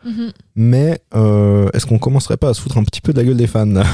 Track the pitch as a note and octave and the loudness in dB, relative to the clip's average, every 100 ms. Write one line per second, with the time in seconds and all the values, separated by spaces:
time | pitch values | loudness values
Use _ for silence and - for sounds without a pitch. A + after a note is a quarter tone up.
0 | A#3+ A3 A#3 - _ A2 A#2 B2+ D#3 E3 | -10 -8 -8 -12 _ 0 2 2 0 -2
1 | _ A2 G#2+ G#2 G#2 G2+ G2 - - A2 | _ 0 2 2 2 2 2 -2 0 0
2 | B2+ C3+ - - C#3+ A2+ C3 A2+ G#2 - | 0 -2 -2 -2 -2 -2 -2 -2 -2 -2
3 | - C3+ B2 A#2+ A2+ A2 G#2 F#2+ F2 | -2 0 0 0 0 0 0 2 0